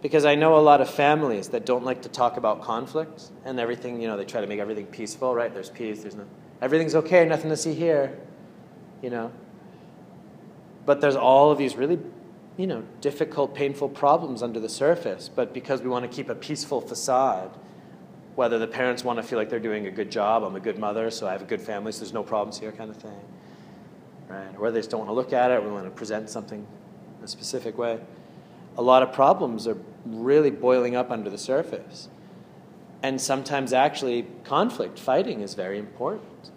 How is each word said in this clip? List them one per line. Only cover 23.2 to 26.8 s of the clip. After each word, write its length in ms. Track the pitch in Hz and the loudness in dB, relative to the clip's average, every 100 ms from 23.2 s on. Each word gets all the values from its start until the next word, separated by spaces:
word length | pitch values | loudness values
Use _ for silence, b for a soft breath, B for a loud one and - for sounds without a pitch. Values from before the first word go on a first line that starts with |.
| - B B B B B B - - - - | -20 B B B B B B -20 -20 -20 -16
right? 300 | 95 95 95 | -14 -14 -4
Or 120 | 110 | 0
they 80 | 113 | 0
just 100 | 107 | -2
don't 120 | 113 | -6
want 100 | 104 | -2
to 40 | |
look 200 | 117 127 | -2 0
at 160 | 127 123 | 2 4
it, 120 | 123 | 2
we 80 | 104 | 0
want 140 | 101 | -6
to 60 | 95 | -10
present 400 | - 107 107 110 | -12 -6 -6 -6
something 360 | 110 101 107 104 - | -12 -10 -14 -14 -20